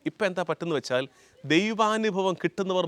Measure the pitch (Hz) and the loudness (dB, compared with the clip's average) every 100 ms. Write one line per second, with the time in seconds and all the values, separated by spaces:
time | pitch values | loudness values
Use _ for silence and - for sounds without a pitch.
0 | - - 202 185 170 160 170 147 - 127 | -8 -4 -4 -2 -4 -4 -2 -4 0 -2
1 | 135 _ - _ 135 156 214 214 214 220 | -2 _ -20 _ 2 2 4 2 2 2
2 | 220 185 190 175 170 - 190 185 | 0 0 0 0 -4 -4 -2 0